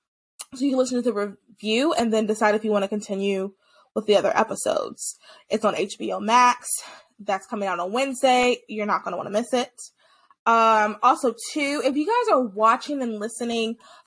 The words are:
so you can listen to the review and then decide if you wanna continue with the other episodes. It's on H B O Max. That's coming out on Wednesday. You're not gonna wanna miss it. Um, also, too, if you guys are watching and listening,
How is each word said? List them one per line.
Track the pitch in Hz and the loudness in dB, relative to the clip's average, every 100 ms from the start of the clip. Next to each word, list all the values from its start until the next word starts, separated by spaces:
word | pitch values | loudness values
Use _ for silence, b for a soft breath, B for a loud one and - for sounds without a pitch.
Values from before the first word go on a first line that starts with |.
| _ _ _ - - | _ _ _ -18 -14
so | 262 | -4
you | 277 | 0
can | 254 | 2
listen | 254 247 | 0 0
to | |
the | 240 | -2
review | 202 202 - _ - 214 220 302 | -2 -4 -8 _ -8 -2 2 2
and | - 233 | 2 2
then | 220 214 | 2 0
decide | 214 214 | 2 2
if | 208 | 2
you | 214 | 0
wanna | 208 196 | 0 0
continue | 214 208 196 196 196 196 - b b b | -4 -6 -2 0 0 -4 -10 b b b
with | 220 214 | -4 2
the | 196 | 4
other | 190 - | 4 0
episodes. | 220 - - - - - - - B B B | -2 -2 -2 -2 -4 -8 -12 -12 B B B
It's | 214 | -2
on | 208 | 0
H | 151 196 - | -2 -4 -6
B | 214 | -8
O | 185 | -6
Max. | 208 240 247 - - - - B B - | 2 4 4 2 -4 -8 -8 B B -12
That's | 208 196 - | -6 -6 -4
coming | 214 196 | -6 -4
out | 175 | -4
on | 180 | -4
Wednesday. | 226 277 247 262 247 247 247 - | -2 -4 0 4 4 4 0 -4
You're | 214 208 | -6 -2
not | 196 | -2
gonna | 185 180 | -2 -8
wanna | - | -4
miss | 202 240 | -4 -2
it. | 247 247 - - _ b b b b - | -2 -2 -8 -20 _ b b b b 2
Um, | 226 226 220 214 208 | 4 6 4 2 2
also, | 370 320 254 226 - | 2 2 0 -2 -6
too, | 311 277 285 | -4 -2 0
if | 247 277 | -2 0
you | 311 | 0
guys | 480 440 | 0 2
are | 285 | 2
watching | 240 190 220 247 - 285 | 0 2 2 2 0 -4
and | 240 214 | -4 -6
listening, | 214 - 240 233 220 233 B B | -8 -6 -4 -2 -2 -6 B B